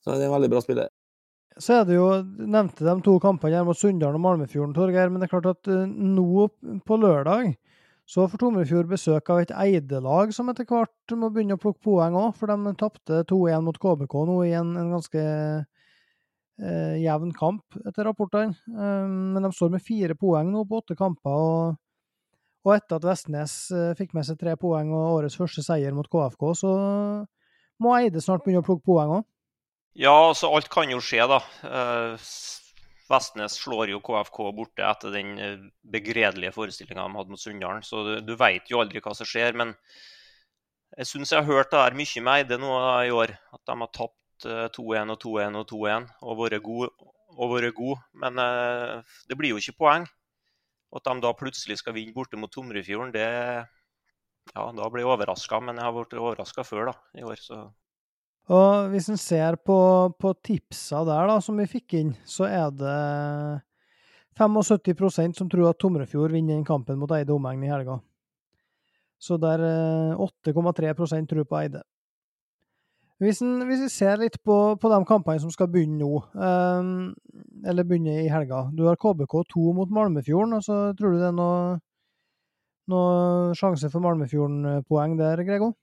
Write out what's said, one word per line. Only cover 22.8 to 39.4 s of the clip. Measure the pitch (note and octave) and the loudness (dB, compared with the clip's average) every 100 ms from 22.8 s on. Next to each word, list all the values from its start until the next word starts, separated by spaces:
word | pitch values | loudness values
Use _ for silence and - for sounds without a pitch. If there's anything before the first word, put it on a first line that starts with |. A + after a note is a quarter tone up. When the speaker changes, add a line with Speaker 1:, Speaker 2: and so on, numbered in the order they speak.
| - E3 | 2 -2
Speaker 2:
at | E3+ | 0
Vestnes, | F#3 - D3 D3+ - - | -2 -4 -6 -6 -8 -6
eh, | F3+ E3+ E3+ | -2 -2 -2
fikk | F#3 E3 | -4 -4
med | C#3 | -4
seg | D#3+ | -4
tre | E3+ D#3+ | -4 -2
poeng | F3+ D#3+ D3+ | 0 0 0
og | D#3+ D#3+ E3 | 0 2 0
årets | D3 - | 0 -2
første | F3+ - C#3+ | -4 -4 -2
seier | D#3+ C#3 | 0 0
mot | C#3 D3 | -4 -2
K | E3+ | 0
F | C#3 - | 0 -2
K, | D3 | -2
så | E3+ F#3+ F#3+ G3 G3+ G#3 G#3 G#3 _ _ _ _ _ | 0 0 0 0 -2 -2 -6 -10 _ _ _ _ _
må | A#3 B3 | 2 4
Eide | A#3+ E3 | 4 0
snart | D#3 F#3 G3 | 0 0 2
begynne | F#3 | 2
å | E3 | 2
plukke | F3+ - | 0 4
poeng | F3 D3+ F3 | 4 4 -2
også. | A3+ _ _ _ _ _ _ - | -4 _ _ _ _ _ _ 2
Speaker 3:
Ja, | C3+ D3 E3 | 8 8 8
altså, | D#3 E3 | 6 2
alt | D3+ - | 2 2
kan | - D3+ | 0 0
jo | B2 | -2
skje, | - A#2 B2 | -2 2 4
da. | C3+ - - - | 4 2 -16 -10
Eh, | C3 B2 A#2+ A#2 A2+ | -4 -2 -2 -4 -8
s-, | - - - - _ - - _ _ | -14 -16 -14 -16 _ -20 -20 _ _
Vestnes | C3+ - A2 G#2 - | 0 0 -10 -10 -8
slår | - A#2 A2 | -6 -2 -2
jo | G2+ - | -4 -4
K | A2 | -4
F | G#2 | -4
K | - G#2 | -8 -10
borte | G#2 A2 - G2 | -8 -12 -4 -2
etter | G#2 G#2 | -2 -6
den, | G2+ G2 G2+ | -10 -10 -10
eh, | G2+ G2+ G2 _ | -10 -12 -18 _
begredelige | A#2 G#2+ G#2 A#2 G#2+ F#2 F2+ | _ -10 -6 0 0 0 -8
forestillingen | G#2 G#2+ - - F#2 | -8 -10 -12 -16 -10
de | F#2+ G2+ | -10 -10
hadde | F#2+ | -12
mot | G2 | -14
Sunndalen, | - G#2 F#2 G2+ | -14 -10 -8 -8
så | - A2 G#2+ | -8 -8 -6
du, | A2 | -6
du | A2 A2+ | -8 2
vet | B2 F#2 - | 2 2 -4
jo | A#2+ | -2
aldri | A2 F#2+ | -2 -4
hva | G#2+ G2+ | -10 -10
som | - | -8
skjer, | A#2 | -2